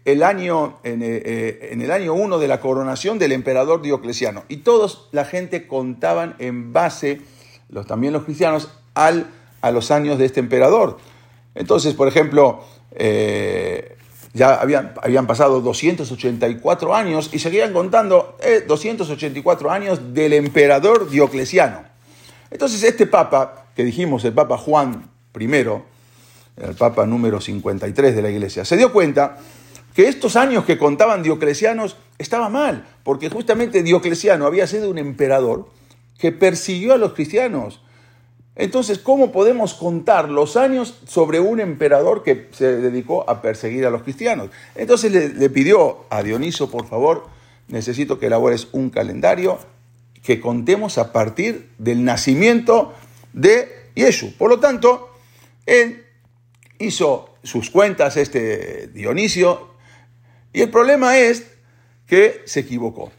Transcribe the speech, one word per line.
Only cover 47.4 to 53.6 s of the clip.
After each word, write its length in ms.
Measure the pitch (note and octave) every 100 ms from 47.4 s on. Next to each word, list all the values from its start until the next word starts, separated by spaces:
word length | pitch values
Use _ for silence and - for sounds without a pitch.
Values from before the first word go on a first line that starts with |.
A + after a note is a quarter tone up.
| _ _ -
necesito 540 | A2+ A2+ A#2+ C#3 C3+
que 60 | A2+
elabores 420 | A2+ B2 A#2 -
un 200 | C#3 C3
calendario 680 | - G#2 F#2+ F3+ F#3 F3+ F3 - _ _ _ _ _
que 180 | - B2+
contemos 580 | A#2+ A#2+ A#2 G3 G#3+ -
a 140 | A2+
partir 580 | A2+ A2 G#2+ - A2+ - -
del 260 | A2 A#2+
nacimiento 920 | B2 A#2 - C3+ G#3+ A#3 A#3 A3+ - - - _ _
de 360 | - D#3+ A#3